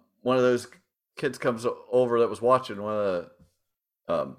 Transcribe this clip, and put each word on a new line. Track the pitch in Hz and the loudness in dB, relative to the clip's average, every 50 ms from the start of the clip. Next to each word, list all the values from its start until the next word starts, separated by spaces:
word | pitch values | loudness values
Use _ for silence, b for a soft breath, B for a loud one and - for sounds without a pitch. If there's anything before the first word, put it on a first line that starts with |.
| _ _ _ _ | _ _ _ _
one | _ 123 127 | _ 0 2
of | 131 | 4
those | 123 127 123 120 110 - - _ _ _ _ _ _ _ _ | 4 4 2 2 -2 -8 -18 _ _ _ _ _ _ _ _
kids | - 156 139 127 - | -6 -6 -6 -6 -2
comes | - 135 120 113 117 | -2 -2 -2 -2 -4
o-, | 117 - - - - | -4 -4 -6 -8 0
over | 120 127 127 120 120 117 | 2 2 2 4 2 2
that | 120 101 | 2 0
was | 104 104 | 0 -2
watching, | 113 123 127 127 127 - 104 98 | 2 2 2 2 2 -4 -8 -8
one | 104 107 107 | -6 -4 -4
of | 104 101 98 92 87 82 - - _ - _ _ _ _ _ _ _ _ _ _ _ _ | -2 -2 0 -2 -2 -6 -8 -16 _ -20 _ _ _ _ _ _ _ _ _ _ _ _
the, | - 85 | -4 -2
um, | 78 69 69 64 | -2 -2 -6 -10